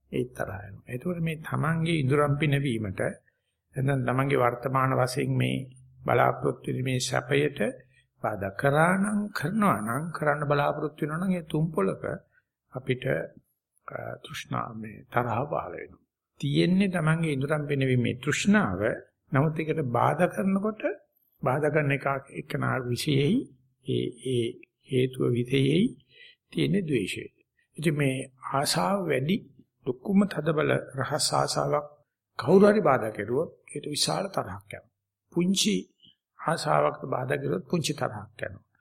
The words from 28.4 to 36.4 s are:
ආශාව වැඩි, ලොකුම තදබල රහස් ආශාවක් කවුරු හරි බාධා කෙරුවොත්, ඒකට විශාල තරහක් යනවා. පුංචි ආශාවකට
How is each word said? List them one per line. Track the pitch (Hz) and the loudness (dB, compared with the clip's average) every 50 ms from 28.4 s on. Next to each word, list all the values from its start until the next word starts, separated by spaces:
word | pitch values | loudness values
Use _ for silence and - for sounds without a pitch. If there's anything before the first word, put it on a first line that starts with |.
| - - | -8 -4
ආශාව | - 135 147 - - 165 180 185 202 202 175 | -2 -2 0 0 0 0 0 0 0 -2 -2
වැඩි, | 160 139 127 135 160 202 - - - _ - - _ _ _ | -2 -2 0 0 0 -2 -2 -4 -10 _ -20 -20 _ _ _
ලොකුම | - 131 - - - 208 190 196 208 | -6 -6 -6 -6 -2 2 4 4 4
තදබල | 190 - 156 151 165 151 151 147 135 127 - - - - | 2 0 -2 -2 0 0 2 2 2 2 0 -2 -4 -6
රහස් | 135 120 - 147 147 - - | -4 -4 -2 -2 -2 0 2
ආශාවක් | 151 135 143 147 - 147 139 143 143 147 147 - - _ _ _ _ _ _ _ _ - | 2 2 2 2 0 0 0 0 0 -2 -2 -4 -16 _ _ _ _ _ _ _ _ -4
කවුරු | 110 135 180 196 208 | 2 6 8 8 8
හරි | 208 208 220 | 8 6 6
බාධා | 170 147 131 113 107 110 | 6 4 4 4 2 -2
කෙරුවොත්, | - - 101 107 123 143 175 - - _ _ | -4 -6 -4 -2 0 -2 -2 -4 -8 _ _
ඒකට | - - 147 - | -12 -10 -8 -8
විශාල | 151 143 - - - 151 - - | -6 -2 -2 0 0 0 -2 -2
තරහක් | 202 - 135 - 101 95 98 - - | -4 -4 -4 -4 -6 -8 -12 -14 -16
යනවා. | - - - _ _ _ _ _ _ _ _ _ - | -18 -18 -18 _ _ _ _ _ _ _ _ _ -2
පුංචි | 170 175 185 196 - - 214 - 185 - _ _ _ - - _ _ _ _ _ | 0 2 2 2 2 2 2 0 -2 -4 _ _ _ -20 -20 _ _ _ _ _
ආශාවකට | - | -6